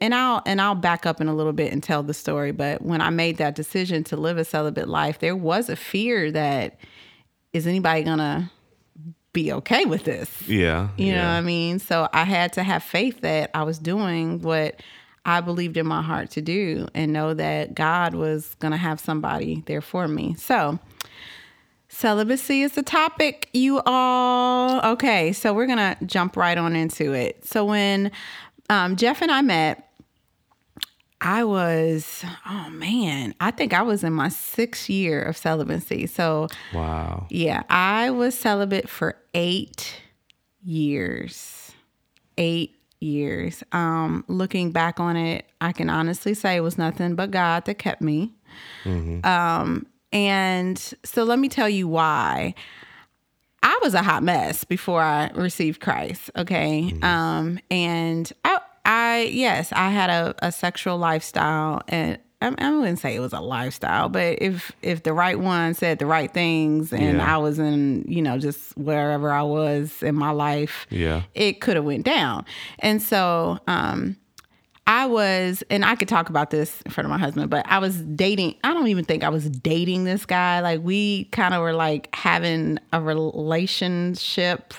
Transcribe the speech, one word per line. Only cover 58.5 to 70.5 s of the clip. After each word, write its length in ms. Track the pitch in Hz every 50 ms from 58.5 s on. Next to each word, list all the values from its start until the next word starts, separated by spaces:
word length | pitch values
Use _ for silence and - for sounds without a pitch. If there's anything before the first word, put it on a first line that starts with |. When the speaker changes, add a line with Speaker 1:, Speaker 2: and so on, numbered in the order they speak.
| 381 359 - - - _ -
Speaker 1:
I, 440 | - 220 226 233 233 233 233 233 -
yes, 400 | - 247 254 247 - - 170 - -
I 160 | - 185 190
had 200 | 202 202 190 180
a, 240 | 175 170 170 165 - -
a 100 | - 175
sexual 460 | 170 - - 175 180 - - 196 180 175
lifestyle, 840 | 175 165 160 156 - - - - 160 151 156 156 156 156 151 - - -
and 280 | - 165 156 160 - - - _ _ -
I, 140 | - 247 269 -
I 140 | - 277
wouldn't 260 | 302 302 269 190 175 180
say 140 | - 139 117
it 40 | 113
was 140 | 127 127 -
a 80 | 73
lifestyle, 640 | 80 117 131 117 123 131 127 - - - 85 - - 190
but 320 | 185 190 180 170 - -
if, 300 | - 190 190 175 - - - _
if 220 | - 180 175 165 -
the 100 | 165 156
right 240 | 165 175 185 185 202
one 360 | 185 190 180 170 165 165 170
said 240 | - - 170 160 143
the 60 | 147 143
right 260 | 160 160 147 - -
things 580 | 175 175 165 165 160 156 156 151 156 156 160 -
and 240 | - - - 143 143
Speaker 2:
Yeah. 180 | - - 156
Speaker 1:
I 20 | 156
was 220 | 151 151 151 156
in, 460 | 156 151 147 147 143 139 131 - - -
you 140 | 170 170
know, 180 | 160 143 123 131
just 360 | 143 143 143 - - - - -
wherever 520 | 147 147 156 147 147 147 147 143 147 151
I 120 | 143 143 147
was 580 | 147 147 156 156 151 147 147 147 156 - -
in 140 | - 151 147
my 160 | 151 143 147
life, 560 | 151 147 147 147